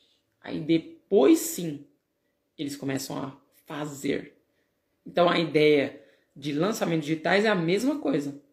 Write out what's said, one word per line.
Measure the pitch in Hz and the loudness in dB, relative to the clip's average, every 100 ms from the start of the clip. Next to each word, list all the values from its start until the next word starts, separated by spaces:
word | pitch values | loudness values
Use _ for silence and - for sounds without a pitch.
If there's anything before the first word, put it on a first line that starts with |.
| _ _ _ _ | _ _ _ _
Aí | - 165 | -10 -8
depois | 156 165 - - _ 202 269 320 | 0 0 -2 -20 _ 4 6 4
sim, | - - 170 143 - _ _ _ _ _ _ - | 2 -6 -8 -10 -16 _ _ _ _ _ _ -10
eles | 143 143 | -10 -6
começam | 139 135 - 151 | -6 -6 -6 -10
a | 139 139 _ _ | -10 -14 _ _
fazer. | - 151 151 135 143 - - _ _ _ _ _ _ _ - | -14 -10 -10 -8 -4 -4 -6 _ _ _ _ _ _ _ -6
Então | - 175 | 2 2
a | 175 | 2
ideia | 160 151 151 147 131 - - _ _ - | 0 4 6 4 2 -6 -20 _ _ -12
de | 139 | -6
lançamentos | 143 185 226 175 165 143 | -2 -2 -2 -2 -2 -2
digitais | 160 170 196 | -4 0 2
é | 220 | 2
a | |
mesma | 196 165 202 254 294 | 2 0 0 0 -2
coisa. | 294 165 139 139 _ | -2 -2 -4 -12 _